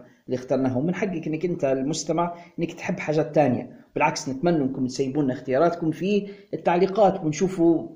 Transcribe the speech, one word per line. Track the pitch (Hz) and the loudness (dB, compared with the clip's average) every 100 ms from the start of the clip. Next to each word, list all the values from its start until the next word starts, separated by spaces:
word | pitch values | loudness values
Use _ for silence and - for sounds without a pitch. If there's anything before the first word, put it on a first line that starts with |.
| - _ - | -12 _ -6
اللي | 127 | -6
اخترناها، | - 131 131 117 | -2 0 0 0
ومن | 165 180 | -2 -2
حقك | 202 170 156 | -4 -4 -4
أنك | 156 180 | -4 -4
أنت | 165 139 | -2 0
المستمع | 135 135 156 - 165 175 - - - | 0 0 -2 -2 -2 -2 -4 -12 -6
أنك | 165 | -6
تحب | - - 180 | -6 -6 -4
حاجات | - 151 151 160 | -2 0 2 2
تانية. | 139 113 - - - 139 | 4 2 -4 -14 -8 0
بالعكس، | 151 - 139 | 0 0 -6
نتمنى | 131 175 165 | 0 2 2
أنكم | 127 - 127 | 0 -2 -2
تسيبوا | - 135 143 | -2 -2 0
لنا | 139 | 0
اختياراتكم | 127 - 127 170 170 160 | -2 0 2 2 2 -2
في | 151 185 208 196 - - | -2 0 0 -2 -10 -12
التعليقات | 156 180 175 190 214 196 - | -4 0 2 2 4 4 4
ونشوفوا | 156 147 185 170 170 156 - | -2 0 0 4 4 4 0